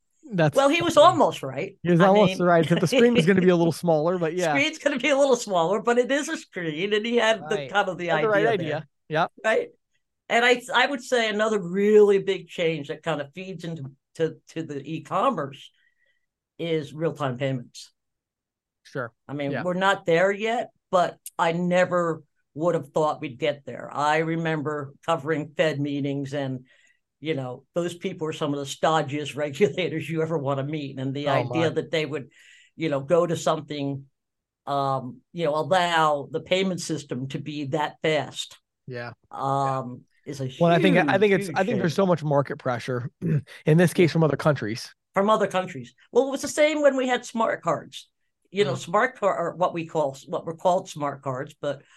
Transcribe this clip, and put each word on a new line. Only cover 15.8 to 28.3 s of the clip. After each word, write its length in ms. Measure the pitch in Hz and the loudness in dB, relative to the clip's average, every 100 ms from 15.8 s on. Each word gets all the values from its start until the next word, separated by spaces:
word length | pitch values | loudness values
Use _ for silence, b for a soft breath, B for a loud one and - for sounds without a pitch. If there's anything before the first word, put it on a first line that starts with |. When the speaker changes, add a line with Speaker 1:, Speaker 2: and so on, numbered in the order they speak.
| _ _ _ _ _ _ _ - | _ _ _ _ _ _ _ -10
Speaker 2:
is 340 | 165 160 131 | -4 -4 -4
real-time 460 | 143 165 139 135 123 | -6 -6 -2 -4 -2
payments. 520 | 135 131 - - - _ _ _ _ _ _ _ _ _ | -4 -4 -8 -20 -20 _ _ _ _ _ _ _ _ _
Speaker 1:
Sure. 280 | - 139 117 - - | -12 -10 -10 -14 -12
Speaker 2:
I 60 | |
mean, 200 | 143 139 | -8 -6
Speaker 1:
Yeah. 100 | 135 | -4
Speaker 2:
we're 100 | 180 | -4
not 320 | 180 196 190 | 0 0 0
there 260 | - 165 196 | 2 2 2
yet, 400 | 202 220 233 - _ _ | 0 -4 -4 -6 _ _
but 260 | 185 160 - - - | 0 0 -4 -12 -2
I 140 | 170 | 0
never 680 | 170 180 180 180 175 170 135 - _ _ | 0 0 2 2 2 0 -4 -10 _ _
would 220 | 143 175 | -4 -2
have 160 | 165 135 | -2 -2
thought 320 | 165 151 147 | 0 0 -2
we'd 160 | 147 120 | -8 -4
get 260 | 156 - | -4 -4
there. 240 | - 120 - | -10 -14 -10
I 280 | 131 147 156 | -2 0 2
remember 760 | 160 165 160 160 147 147 139 - - | 0 -2 -2 -2 -4 -6 -10 -10 -4
covering 460 | 160 143 151 156 - | -4 -2 -4 -4 0
Fed 240 | 160 143 | 0 0
meetings, 540 | 143 143 143 139 139 | -4 -2 -4 -4 -6
and, 320 | 143 135 127 b b b b _ _ | -6 -6 -6 b b b b _ _
you 140 | 147 | -6
know, 300 | 139 127 123 _ | -6 -6 -12 _
those 200 | 170 175 | -6 -6
people 340 | 175 190 165 | -6 -10 -6
are 40 | 156 | -8